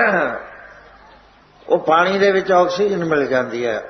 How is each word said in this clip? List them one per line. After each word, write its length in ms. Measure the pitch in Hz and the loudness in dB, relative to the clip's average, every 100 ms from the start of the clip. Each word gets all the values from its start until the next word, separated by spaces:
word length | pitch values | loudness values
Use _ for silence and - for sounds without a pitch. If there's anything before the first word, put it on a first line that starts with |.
| 233 185 139 113 - - - - - - - - _ _ _ _ - | 2 0 -2 -6 -12 -20 -20 -20 -20 -20 -20 -20 _ _ _ _ -2
ਉਹ 80 | 165 | -2
ਪਾਣੀ 400 | - 160 180 196 | 2 2 2 2
ਦੇ 140 | 202 | 2
ਵਿੱਚ 200 | 190 190 | 2 2
ਆਕਸੀਜਨ 540 | 180 180 - 208 190 165 | 2 2 0 -2 -2 -2
ਮਿਲ 200 | 151 131 | 0 0
ਜਾਂਦੀ 400 | 127 120 117 120 | -2 -2 -4 -4
ਹੈ 180 | 107 - | -4 -8